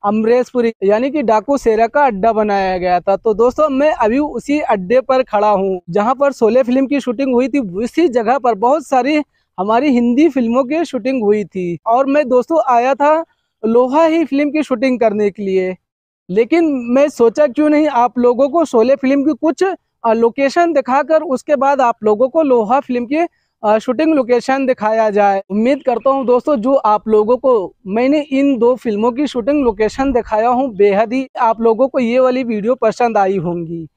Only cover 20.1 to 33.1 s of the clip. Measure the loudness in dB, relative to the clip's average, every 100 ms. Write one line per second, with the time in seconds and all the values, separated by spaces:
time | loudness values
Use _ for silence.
20.1 | 0 0 0 -2 2 0 0 0 -2 2
21.1 | 0 0 -6 -2 0 0 2 0 0 0
22.1 | 0 0 0 2 2 2 -2 -2 -6 -4
23.1 | -4 -4 _ _ _ 0 0 0 -2 0
24.1 | 0 0 -2 0 -2 0 -2 0 0 0
25.1 | 2 2 0 -2 -2 0 0 0 -2 0
26.1 | -2 0 0 2 -2 0 0 2 0 2
27.1 | 0 2 0 2 0 -2 _ -6 -2 0
28.1 | 0 0 0 0 2 0 0 -4 -2 -2
29.1 | -2 -4 -4 -2 0 0 0 -4 -2 -2
30.1 | -2 -2 -2 0 0 -2 0 2 2 0
31.1 | -2 -6 -2 -2 0 0 2 0 0 0
32.1 | 2 2 0 -4 -4 -2 0 -2 0 -2